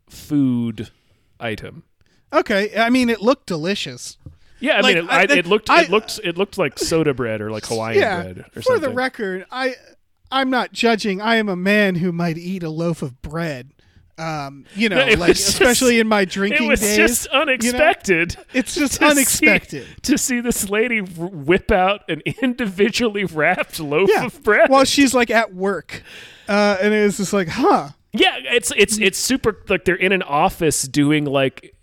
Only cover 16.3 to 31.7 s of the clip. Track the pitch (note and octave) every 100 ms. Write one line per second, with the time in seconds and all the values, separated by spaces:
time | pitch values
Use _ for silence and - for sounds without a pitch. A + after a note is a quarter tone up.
16.3 | G3 G3 D4 D4 A3+ G#3 G#3 - B3 -
17.3 | C#4+ D#4 B3+ A3+ B3 D#4 - - E3 F3
18.3 | - - C4 - - C#4+ - D4 C#4+ C4
19.3 | - D4+ D4 - C#3+ A2 - - C#4+ -
20.3 | A#3+ A#3+ - G3 G#3 A#3+ A3+ F#3 E3+ F3
21.3 | F3+ C3+ F#3 - G3+ F#3 G3+ - D#3 -
22.3 | - C4 B3 A3+ F3+ A3 - A#3+ G3+ F#3
23.3 | D#3 D#3 F#3 D4+ - D3 D3 G3 G4+ B3
24.3 | - G#3+ G#3+ D#4+ C4+ - - C4+ B3 A#3+
25.3 | A3 G#3+ F#3 G3 F3+ - - - - -
26.3 | - - G3+ G#3 F#3+ G#3 G#3+ G#3 F#3+ F#3+
27.3 | G3+ E3 G3 E4 A#3+ C#3 - _ A3+ F4+
28.3 | B3+ - A#3+ - C#4 G3+ G#3+ F#3+ - -
29.3 | C4 A#3 G3+ - F#3+ - F3 F#3 F#3+ F3+
30.3 | D3 F3+ - D#3+ - C3+ C#3+ C#3+ D3+ D3
31.3 | C#3 C3+ - -